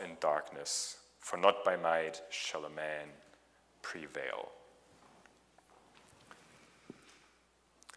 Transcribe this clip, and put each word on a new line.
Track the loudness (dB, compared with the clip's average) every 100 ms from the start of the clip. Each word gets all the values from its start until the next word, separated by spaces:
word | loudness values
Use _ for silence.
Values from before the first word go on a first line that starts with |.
in | -6 0
darkness, | 2 2 0 -6 -4 -4 -4 -8 -16 -16
for | -6 6
not | 8 8
by | 6 4
might | 4 4 2 -2 -8
shall | -6 -4 -4 -6
a |
man | -6 -4 -4 -8 -16 -20 -20 _ -20 _ -14
prevail." | -10 -8 -8 -6 -4 -6 -8 -14 -20 -20 -20 -20 -20 -20 -20 -20 _ -20 -20 -20 -20 -20 -20 -20 -20 -20 -20 -20 -20 -20 -18 -18 -20 -20 -20 _ _ _ _ _ -20